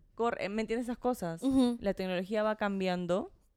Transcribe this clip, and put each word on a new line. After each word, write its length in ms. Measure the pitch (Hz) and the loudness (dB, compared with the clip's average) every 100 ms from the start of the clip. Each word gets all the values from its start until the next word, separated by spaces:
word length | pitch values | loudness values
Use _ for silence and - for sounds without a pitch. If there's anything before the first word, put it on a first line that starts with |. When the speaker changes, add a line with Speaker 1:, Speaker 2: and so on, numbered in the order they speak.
| - - | -14 -4
Speaker 1:
corre, 320 | 233 - 185 | -2 -2 -4
¿me 140 | 208 | -2
entiendes? 240 | 220 226 240 | -2 -2 -4
Esas 100 | 240 | -2
cosas. 460 | 247 247 175 165 | -2 -2 -4 -2
Speaker 2:
Ujú. 340 | 262 269 247 240 | 2 4 4 2
Speaker 1:
La 120 | 196 | -2
tecnología 500 | 190 185 180 185 214 | -2 -2 -2 -2 0
va 120 | 214 214 | 0 0
cambiando, 800 | 208 196 185 180 180 180 349 - _ | 0 0 0 0 0 0 -2 -10 _